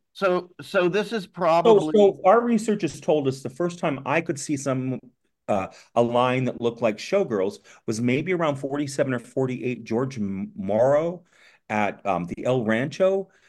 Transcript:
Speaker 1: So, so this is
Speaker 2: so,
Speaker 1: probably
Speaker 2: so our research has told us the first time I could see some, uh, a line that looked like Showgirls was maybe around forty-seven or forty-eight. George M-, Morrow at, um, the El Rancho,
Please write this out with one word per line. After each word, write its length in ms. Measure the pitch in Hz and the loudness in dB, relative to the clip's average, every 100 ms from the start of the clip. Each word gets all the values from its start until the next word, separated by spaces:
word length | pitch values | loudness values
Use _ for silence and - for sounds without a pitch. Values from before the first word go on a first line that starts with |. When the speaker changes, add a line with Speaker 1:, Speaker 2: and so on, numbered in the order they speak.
| _ - | _ -4
Speaker 1:
So, 360 | 196 180 180 - | 0 0 -4 -14
so 280 | 143 196 180 | -4 0 2
this 220 | 185 208 | 2 -2
is 140 | 226 180 | -4 -8
Speaker 2:
so, 60 | |
Speaker 1:
probably 600 | - 175 165 226 208 156 208 | -2 2 4 6 6 6 6
Speaker 2:
so 260 | 202 - | 4 4
our 160 | 185 226 | 4 6
research 440 | 240 226 214 208 | 4 0 0 -2
has 180 | 165 - | -2 -4
told 260 | - 156 135 | 0 0 0
us 140 | 131 | -2
the 80 | - | -6
first 300 | - 175 175 | -4 -4 -2
time 200 | 170 135 135 | -4 -4 -2
I 160 | 151 | -2
could 180 | 170 143 | -2 -6
see 180 | - 143 | -6 -4
some, 420 | 139 131 131 123 - _ _ _ - | -2 -2 -4 -6 -10 _ _ _ -2
uh, 220 | 104 92 - - - | -2 -2 -10 -6 0
a 80 | |
line 420 | 120 120 127 127 127 | 2 2 2 2 -2
that 160 | - | -2
looked 220 | 117 117 | -4 0
like 140 | 120 107 | -2 -2
Showgirls 600 | - 196 190 107 95 - - - - | -2 -2 0 0 -2 -4 -16 -14 -8
was 120 | 110 | -4
maybe 320 | 120 131 165 | 0 0 0
around 260 | 180 165 139 | -2 0 -2
forty-seven 540 | 135 143 143 135 131 | -4 -4 -4 -2 0
or 60 | 123 | -2
forty-eight. 680 | - - 131 127 123 120 110 | -4 -4 -2 -2 -6 -6 -4
George 340 | 110 135 135 | -2 -2 -4
M-, 320 | 98 95 104 - | -6 -6 -8 -8
Morrow 680 | 95 104 127 147 165 175 _ _ _ _ - | -2 2 4 4 0 -6 _ _ _ _ -6
at, 380 | 107 101 - 98 | -2 -2 -2 -2
um, 200 | 90 87 | -2 -4
the 200 | - 123 | -6 -2
El 180 | 131 | 0
Rancho, 640 | 107 110 143 - 190 196 196 _ | 0 -2 -2 0 0 0 -6 _